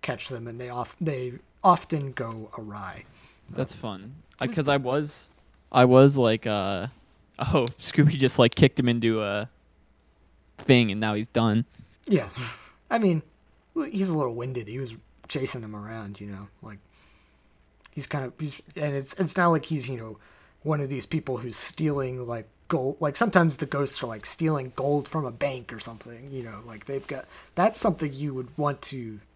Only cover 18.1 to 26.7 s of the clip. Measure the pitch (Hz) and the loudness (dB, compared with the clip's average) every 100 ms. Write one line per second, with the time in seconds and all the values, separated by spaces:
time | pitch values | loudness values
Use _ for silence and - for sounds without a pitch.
18.1 | 147 131 - 151 131 - - 151 139 135 | -4 -6 -6 -10 -10 -16 -6 -4 -2 -4
19.1 | - 180 - 170 160 - 156 123 127 110 | -2 -2 2 4 4 0 -6 -4 -8 -10
20.1 | 107 _ _ _ _ 151 151 139 135 - | -16 _ _ _ _ -4 -2 -2 -6 -4
21.1 | 160 - 123 120 110 - - 160 143 131 | -6 -4 -6 -4 -4 -4 -2 -2 0 -4
22.1 | 127 120 117 104 _ _ 160 127 143 156 | -6 -8 -8 -10 _ _ 0 0 0 -2
23.1 | 143 233 190 165 143 147 143 139 - 123 | 0 2 4 4 2 -4 -2 -2 -2 -6
24.1 | 110 - - 160 151 131 127 135 147 139 | -8 -8 -2 0 0 -4 -4 0 0 0
25.1 | 160 135 117 143 131 113 110 - 110 120 | -4 -6 -4 -4 -4 -12 -10 -10 -10 -18
26.1 | 117 135 135 117 104 117 | -18 -12 -10 -10 -14 -16